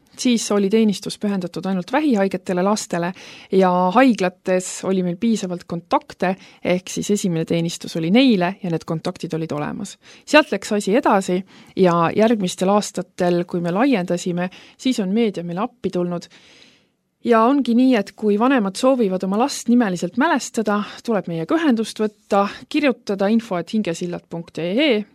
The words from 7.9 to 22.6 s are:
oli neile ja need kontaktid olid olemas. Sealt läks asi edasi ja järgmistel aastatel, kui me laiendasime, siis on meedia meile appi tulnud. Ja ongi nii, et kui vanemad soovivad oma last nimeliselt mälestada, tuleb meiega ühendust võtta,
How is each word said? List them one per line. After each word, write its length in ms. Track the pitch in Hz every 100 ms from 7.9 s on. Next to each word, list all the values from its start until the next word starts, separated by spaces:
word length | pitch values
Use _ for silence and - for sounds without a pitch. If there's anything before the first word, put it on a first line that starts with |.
| 170
oli 140 | 160
neile 440 | 226 269 196 175 196
ja 80 | 180
need 140 | 160 -
kontaktid 480 | 160 180 - 165
olid 180 | 160 160
olemas. 460 | 147 147 - 196 - - - -
Sealt 260 | 202 -
läks 220 | 196 - 208
asi 200 | 196 233
edasi 460 | 294 202 190 180 - - - -
ja 340 | 180 170 165 -
järgmistel 540 | 220 226 180 - 190
aastatel, 760 | 208 202 - - - 175 175 175
kui 160 | 180
me 100 | 170
laiendasime, 800 | 185 277 214 180 175 185 175 180 - - -
siis 220 | 262 247
on 140 | 185
meedia 300 | 220 220 180
meile 240 | 175 170 233
appi 220 | _ 190
tulnud. 380 | 180 175 175 - - - - _ _ _ _ _ _
Ja 180 | 233 226
ongi 300 | 226 285 240 233
nii, 220 | 262 233
et 140 | 202 -
kui 220 | 214 208
vanemad 380 | 254 269 196 190
soovivad 460 | 262 262 202 185 190
oma 140 | 202
last 260 | 277 - -
nimeliselt 480 | 240 208 175 175 240
mälestada, 600 | 320 269 - - 214 208 208 -
tuleb 220 | - 208 180
meiega 300 | 165 160 320
ühendust 420 | 320 226 214 -
võtta, 460 | 214 - - 202 202 -